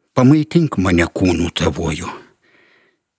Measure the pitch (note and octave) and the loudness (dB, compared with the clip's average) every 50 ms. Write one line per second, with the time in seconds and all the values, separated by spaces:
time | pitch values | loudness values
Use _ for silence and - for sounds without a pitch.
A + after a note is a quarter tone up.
0 | _ _ - - B2+ B2+ D3+ D#3 D3+ - - E3+ E3+ C#3+ - - F2+ F#2 F2 E2+ | _ _ 0 2 4 6 6 4 2 0 0 0 0 0 -2 -2 -2 0 2 0
1 | F2 E2+ - - F#2+ F#2 F2 E2 F2 E2+ - - - F2 D2+ E2 E2 D#2 D#2 D2 | 0 -2 -2 -2 0 0 0 0 -2 -4 -4 -2 -2 -2 -2 -4 -6 -6 -6 -6
2 | D2+ - - - - _ _ _ _ _ _ _ _ _ _ _ _ _ _ _ | -8 -12 -14 -16 -20 _ _ _ _ _ _ _ _ _ _ _ _ _ _ _
3 | _ _ _ | _ _ _